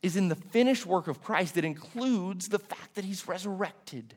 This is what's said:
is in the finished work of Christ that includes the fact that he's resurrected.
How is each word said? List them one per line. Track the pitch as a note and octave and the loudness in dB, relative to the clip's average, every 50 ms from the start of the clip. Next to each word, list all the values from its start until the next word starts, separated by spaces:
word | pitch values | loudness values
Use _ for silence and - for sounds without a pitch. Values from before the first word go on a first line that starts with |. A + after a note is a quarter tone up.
| - | 0
is | F#3 E3 | 0 2
in | G3 F#3+ F3+ | 4 4 2
the | D#3+ | 2
finished | E3 - - - A3+ B3 B3+ C4+ - - | 0 -4 0 4 6 6 6 6 2 2
work | F3 F#3 F#3 E3 | 2 2 2 2
of | E3 C#3 - - | 0 -6 -6 -4
Christ | - G#3+ D#3+ F#3 E3+ - | 0 2 2 2 2 0
that | F3 D#3 | 0 0
includes | D#3+ D3+ D#3 - - - A#3+ B3 C4 B3 G#3 F3+ F#3 G3+ F#3 F3+ G3+ | 0 -2 -6 -10 -12 -8 -2 0 2 2 2 0 -2 -6 -6 -6 -2
the | G#3 G3 | -2 -2
fact | - - - - - - _ | -2 -4 -14 -14 -14 -12 _
that | G#3 G3 | -8 -6
he's | F#3+ G3 F3+ - - | -6 -6 -8 -6 -8
resurrected. | F3+ F#3 F#3 G#3 G3 F#3 G3+ D#3+ - - _ - - B2+ A2 A2+ - | -8 -6 -6 -6 -4 -4 -4 -6 -6 -12 _ -14 -12 -12 -14 -14 -20